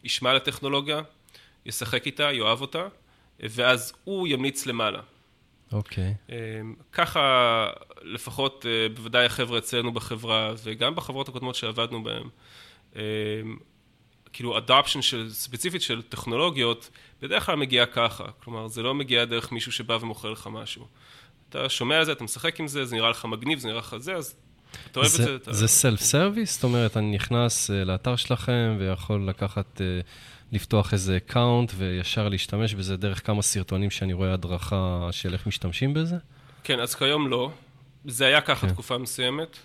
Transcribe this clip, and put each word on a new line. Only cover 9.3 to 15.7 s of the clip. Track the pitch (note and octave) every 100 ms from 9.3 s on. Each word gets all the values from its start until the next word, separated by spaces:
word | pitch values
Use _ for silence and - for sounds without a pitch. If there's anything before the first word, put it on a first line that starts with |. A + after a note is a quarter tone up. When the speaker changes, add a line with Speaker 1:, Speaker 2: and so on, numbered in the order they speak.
| - A#2+ A#2
Speaker 1:
אצלנו | - B2 A#2
בחברה, | A#2 - A2 A#2 A2 A2 A2+
וגם | A2 A2 C3+ E3
בחברות | - C3+ C3+
הקודמות | B2 B2+ B2
שעבדנו | A2 A2 A#2 A#2+
בהן, | A2 A2+ B2 _ - - - - _ G#2+
אה, | G#2+ G#2+ G#2+ G#2+ A2 A2 - _ _ _ _ _ -
כאילו, | - A#2+ A2
adoption | A#2 C3 C3+ C#3+
של, | B2 A#2+ A2
ספציפית | G#2+ - B2 F3+